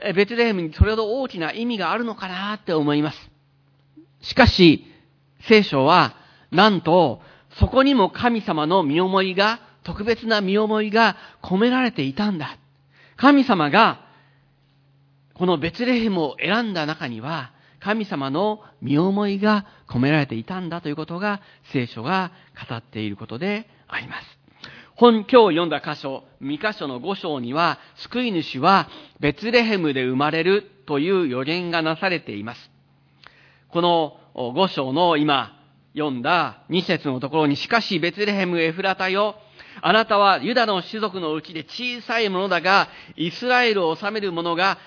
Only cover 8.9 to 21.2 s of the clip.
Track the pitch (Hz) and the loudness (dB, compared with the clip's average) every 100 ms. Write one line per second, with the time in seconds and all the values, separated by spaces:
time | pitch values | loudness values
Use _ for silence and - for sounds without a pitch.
8.9 | 156 190 190 190 180 208 233 - _ - | 2 2 2 0 0 0 -2 -12 _ -14
9.9 | 170 208 226 226 214 190 202 214 214 214 | -6 -2 -2 0 0 2 0 0 0 0
10.9 | 214 220 - - _ - 185 240 254 247 | 2 2 0 -14 _ -4 0 2 2 -2
11.9 | - 135 135 208 180 131 - _ _ _ | -2 -6 -2 -4 -4 -8 -14 _ _ _
12.9 | _ _ - 269 285 254 190 147 170 208 | _ _ 2 4 6 4 2 2 4 4
13.9 | 131 - _ _ _ _ _ _ _ _ | 2 -12 _ _ _ _ _ _ _ _
14.9 | _ _ _ _ - 180 165 160 170 247 | _ _ _ _ -2 0 2 -2 -2 0
15.9 | 247 226 185 147 - 156 220 233 180 151 | 0 0 0 -2 -2 -2 -2 -2 -4 -4
16.9 | 156 143 113 127 160 123 _ _ _ 196 | -4 -8 -8 -8 -8 -10 _ _ _ -4
17.9 | 220 202 156 139 143 208 214 - _ 120 | -4 -4 -6 -4 -2 -2 -4 -12 _ -2
18.9 | 143 185 196 202 196 208 208 196 _ - | 2 2 0 -2 0 2 0 -2 _ -6
19.9 | 120 135 156 135 113 113 185 175 165 156 | 0 2 2 0 -6 -8 -10 -8 -8 -8
20.9 | 147 156 170 | -8 -8 -6